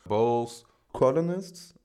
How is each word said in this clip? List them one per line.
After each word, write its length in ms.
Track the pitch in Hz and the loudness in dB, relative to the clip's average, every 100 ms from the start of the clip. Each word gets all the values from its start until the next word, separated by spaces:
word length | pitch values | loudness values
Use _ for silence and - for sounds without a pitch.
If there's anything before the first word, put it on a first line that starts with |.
| - | -2
both 580 | 107 117 120 117 - - _ _ | 2 2 2 -2 -8 -20 _ _
colonists 840 | - 131 143 170 185 190 - - _ | 0 2 2 0 -4 -8 -16 -20 _